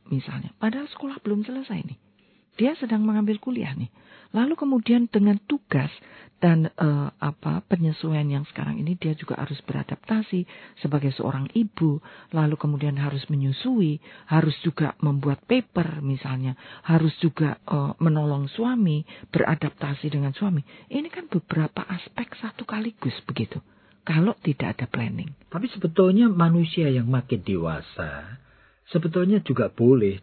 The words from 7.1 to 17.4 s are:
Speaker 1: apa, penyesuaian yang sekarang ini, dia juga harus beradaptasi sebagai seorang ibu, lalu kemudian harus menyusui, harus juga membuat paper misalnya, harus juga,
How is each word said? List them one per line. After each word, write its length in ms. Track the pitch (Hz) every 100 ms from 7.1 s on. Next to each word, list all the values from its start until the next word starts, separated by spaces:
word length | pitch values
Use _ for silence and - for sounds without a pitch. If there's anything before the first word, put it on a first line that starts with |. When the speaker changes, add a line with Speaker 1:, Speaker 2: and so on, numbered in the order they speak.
| -
Speaker 1:
apa, 440 | 151 147 160 160 -
penyesuaian 600 | 185 160 156 165 156 147
yang 160 | 139 143
sekarang 320 | - - -
ini, 160 | 147 180
dia 160 | 160 156
juga 240 | 151 -
harus 200 | 143 143
beradaptasi 840 | - 143 143 - - 220 214 185 180 - - -
sebagai 320 | 156 147 139 131
seorang 360 | - 135 139 226
ibu, 440 | 220 - 160 147 - - -
lalu 240 | 165 151 151
kemudian 400 | 151 143 147 139
harus 280 | 143 139 -
menyusui, 720 | 147 135 135 254 247 165 151 - - -
harus 280 | 156 160 143
juga 320 | 170 - 151 -
membuat 440 | 151 143 143 139 -
paper 560 | 254 - - 165 156
misalnya, 520 | 139 135 139 131 131 127 - -
harus 280 | - 165 156 -
juga, 400 | 165 -